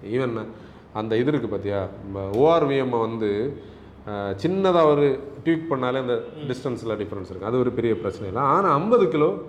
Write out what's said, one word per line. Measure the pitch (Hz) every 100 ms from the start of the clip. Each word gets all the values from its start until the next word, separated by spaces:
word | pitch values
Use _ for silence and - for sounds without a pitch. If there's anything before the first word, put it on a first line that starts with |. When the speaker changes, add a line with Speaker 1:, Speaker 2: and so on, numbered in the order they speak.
| 101
Speaker 1:
ஈவன் | 120 127 113 107 - - - -
அந்த | 110 110 110
இது | 123
இருக்கு | 151 117
பாத்தியா, | 101 98 101 92 -
நம்ம | 98 98 98 104
ஓ | 147
ஆர் | 170 147
வி | 139
எம் | 131
வந்து, | 120 113 113 107 101 127 147 - - - - -
அ, | 101 101 98
சின்னதா | 160 190 190 175 156
ஒரு | 147 143 135 - - 165
ட்வீக் | 165 160
பண்ணாலே | 139 123 131
அந்த | 123 117 117 156
Speaker 2:
ம். | 147
Speaker 1:
டிஸ்டன்ஸ்ல | 123 139 117 110
டிஃபரன்ஸ் | 104 101 104 92
இருக்கு. | 92 98
அது | 127
ஒரு | 123
பெரிய | 117 117 107
பிரச்சனை | 101 95 98
இல்ல. | 101
ஆனா | 139 160 196
ஐம்பது | 143 190 233 185
கிலோ | 151 151 196